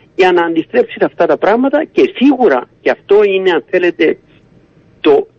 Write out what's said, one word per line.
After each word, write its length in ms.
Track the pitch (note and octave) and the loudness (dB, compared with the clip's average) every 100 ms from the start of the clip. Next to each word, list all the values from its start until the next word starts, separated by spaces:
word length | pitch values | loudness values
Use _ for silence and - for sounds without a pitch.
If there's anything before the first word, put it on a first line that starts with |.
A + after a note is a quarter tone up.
| _ - | _ -2
για 160 | F#3 | 0
να 140 | - E3+ | 0 0
αντιστρέψεις 560 | E3 D#3 B3 A3+ - | -4 -4 -2 -4 -4
αυτά 240 | E3 - E3+ | -4 -2 -2
τα 120 | D3 | 0
πράγματα 480 | E3+ A#3 C4+ D4 - | 0 0 0 -2 -4
και 220 | - F#3 - | 0 -2 0
σίγουρα, 520 | C4+ B3+ A3 B2+ - _ | 0 2 0 0 -4 _
και 80 | C#3 | -6
αυτό 340 | B2 - G3+ | -6 0 2
είναι, 280 | G#3 F#3+ F#3 | 2 0 -2
αν 120 | D#3+ - | -2 -2
θέλετε, 480 | F#3 F3 - D#3 - _ _ _ _ _ _ _ _ | -2 -2 -2 -2 -4 _ _ _ _ _ _ _ _
το, 260 | - C#3+ - | 0 0 0